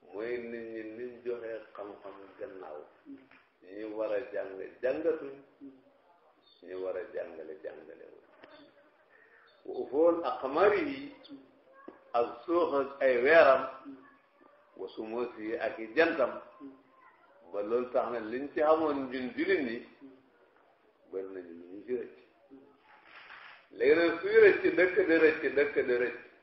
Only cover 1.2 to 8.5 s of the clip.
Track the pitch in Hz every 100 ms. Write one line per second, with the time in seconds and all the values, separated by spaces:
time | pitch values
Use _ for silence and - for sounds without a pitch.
1.2 | 123 120 113 110 - - 104 98 98 95
2.2 | 95 92 98 95 87 76 76 _ - 277
3.2 | - - _ _ 90 98 110 107 107 104
4.2 | 95 101 95 95 92 - 123 147 160 156
5.2 | 143 139 - _ 139 - _ _ _ _
6.2 | _ _ _ _ 87 92 92 92 85 90
7.2 | 85 82 80 78 80 78 78 80 82 80
8.2 | _ _ -